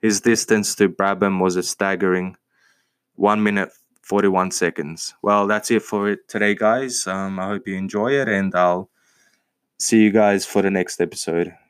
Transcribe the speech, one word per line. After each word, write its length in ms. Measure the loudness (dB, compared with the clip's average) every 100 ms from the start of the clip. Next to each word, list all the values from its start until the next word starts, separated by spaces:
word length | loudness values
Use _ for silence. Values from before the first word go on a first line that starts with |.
His 200 | 0 0
distance 540 | 2 2 2 0 0 2
to 120 | 0
Brabham 520 | 2 -2 2 0 2
was 160 | 0 0
a 60 |
staggering 720 | -4 -4 -2 0 0 0 -2 -10 _ _ _ _ _ _ _ 0
one 260 | 2 2
minute, 280 | 2 0 -4 _ _ _
forty-one 500 | -4 0 2 2 0
seconds. 640 | 0 -2 -2 -10 -8 -12 -6
Well, 240 | 0 2 2
that's 240 | -2 0
it 120 | -2
for 280 | 0 -4 -2
it 180 | -4 _
today, 260 | -4 -2
guys. 520 | 0 0 0 -2 -6 -6
Um, 340 | -6 -6 -6
I 80 | -6
hope 180 | -6 -8
you 100 | -8
enjoy 360 | -6 -4 0
it, 160 | 0 0
and 260 | 0 0
I'll 360 | 2 2 2 -4 _ _ _ _ _ _ _ _ _
see 240 | 0 4
you 80 | 4
guys 340 | 4 4 2
for 160 | 0 -2
the 80 | 0
next 300 | 0 -4 -4
episode 540 | -4 -4 -4 -2 -2 -6 _